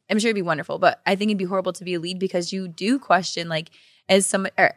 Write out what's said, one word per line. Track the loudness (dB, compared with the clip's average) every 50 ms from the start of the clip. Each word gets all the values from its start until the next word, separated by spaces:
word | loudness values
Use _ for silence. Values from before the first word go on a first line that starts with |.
| _ -2
I'm | 0 0
sure | 2 2
it'd | 0
be | 0
wonderful, | 0 -2 -2 -2 -4 -6 -2 2
but | 2 2 2 2 0
I | -2 0
think | 0 2 0
it'd | 0 0
be | -2
horrible | -2 -2 -2 -2 -2
to | -6 -6 -6
be | -6 -4
a | -4
lead | -4 -6 -6 -4
because | -4 -4 -2 -4 -4 -4
you | -4 -6 -6 -8
do | -8 -4 -2 0 0 0
question, | 2 2 2 2 2 0 -6 -6 -6 -4
like, | -4 -6 -6 -8 _ -20 _ _ _ _ _ 4
is | 4 4 4
some, | 4 0 -2 -2 -2 2 2
are, | 2 2 2